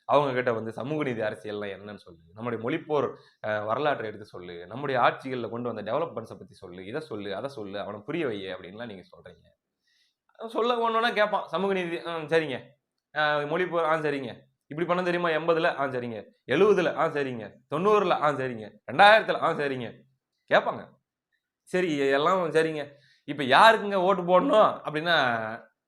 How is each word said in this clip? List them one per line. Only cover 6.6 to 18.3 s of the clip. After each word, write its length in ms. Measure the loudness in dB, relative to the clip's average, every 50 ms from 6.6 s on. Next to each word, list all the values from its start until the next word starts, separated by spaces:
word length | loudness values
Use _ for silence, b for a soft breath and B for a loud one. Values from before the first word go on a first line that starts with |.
| -20 -18 -16 -14 -12
இதை 160 | -10 -10 -10 -10
சொல்லு, 280 | -10 -10 -10 -8 -8 -8
அதை 160 | -8 -8 -8
சொல்லு, 280 | -10 -10 -12 -10 -8 -8
அவனை 200 | -8 -8 -10 -12
புரிய 260 | -10 -8 -6 -4 -4
வை 120 | -4 -4 -6 -8 -10
அப்படின்லாம் 420 | -10 -12 -12 -16 -14 -14 -14 -14
நீங்க 160 | -14 -16 -18
சொல்றீங்க. 400 | -20 -20 -20 -20 -20 -20 _ _ _ _ _ _ _ _ _ _ _ _ _ _ _ _ _ _ _ _ -16
சொல்ல 340 | -14 -8 -4 -2 0 0 0 0
ஒண்ணுன்னா 320 | 0 0 0 2 0 0 2
கேட்பான், 340 | 0 0 0 0 -2 -4 -4
சமூக 240 | -4 -2 0 0 0
நீதி, 260 | -2 -2 -4 -6 -6
ஆ, 140 | -6 -6 -8 -8 -4
சரிங்க, 300 | 0 0 0 0 0 -4 -8 -10 -14 _ _ _ _ _ _ _ _ -4
ஆ, 80 | 0 0 2 2 0 -2
மொழிப்போர், 420 | -2 -2 -2 -2 0 0 0 2
ஆ, 80 | 2 2
சரிங்க, 340 | 2 0 0 -2 -2 -4 -8 -12 -14 -18 _ _ _ _ -12
இப்படி 160 | -8 -4 -2
பண்ண 160 | 0 0 0 0
தெரியுமா 280 | 0 0 0 0 0
எண்பதுல, 380 | 0 0 2 2 2 2 2 0
ஆ, 140 | 0 0 -2
சரிங்க, 320 | -4 -4 -4 -6 -6 -8 -10 -12 -16 -20 _ _ 0
எழுபதுல, 400 | 2 4 6 6 6 6 4 2 2
ஆ, 100 | 0 0 0
சரிங்க, 360 | 0 -2 -4 -4 -4 -8 -10 -12 -14 -18 _ -6
தொண்ணூறுல, 460 | -4 0 2 4 4 4 4 4 2
ஆ, 140 | 2 2 0